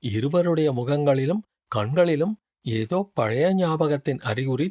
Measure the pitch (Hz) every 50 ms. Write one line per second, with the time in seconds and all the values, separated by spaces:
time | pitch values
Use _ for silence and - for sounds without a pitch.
0 | - 120 101 110 113 143 156 175 175 175 165 156 156 151 135 123 123 123 143 147
1 | 147 143 135 135 135 139 175 214 214 _ _ _ _ _ - 110 104 110 139 175
2 | 180 170 160 143 156 190 214 - _ _ _ _ _ - 113 110 110 110 175 185
3 | 202 196 _ - 120 107 110 123 151 180 190 190 180 165 160 156 165 151 147 143
4 | - - 135 127 - 123 107 113 131 135 131 123 151 185